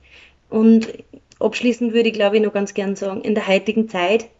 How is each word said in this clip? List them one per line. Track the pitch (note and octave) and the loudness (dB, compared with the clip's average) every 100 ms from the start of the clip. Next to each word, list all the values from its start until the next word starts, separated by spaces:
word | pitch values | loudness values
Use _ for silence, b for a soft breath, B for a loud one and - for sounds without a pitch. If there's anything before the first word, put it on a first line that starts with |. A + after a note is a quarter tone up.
| b b b b _ | b b b b _
Und | A3 A3+ A3+ A3 - - - _ - | 2 6 4 2 -8 -20 -20 _ -4
abschließend | G#3+ - B3 A3 A#3+ | -4 -2 -2 -2 0
würde | A3+ A3+ | 0 0
ich, | |
glaub | G#3+ G3+ | 0 0
ich, | G#3+ | 2
noch | G#3+ | 0
ganz | G3+ G3+ | -2 -4
gern | - G3 G3 | -4 -6 -6
sagen, | G3 G3 | -6 -6
in | - | -4
der | G#3+ G3 | -2 0
heutigen | G3 F#3+ G#3+ A3 | 0 0 -2 -2
Zeit | F#3 F3 A3+ - _ | -2 0 0 -2 _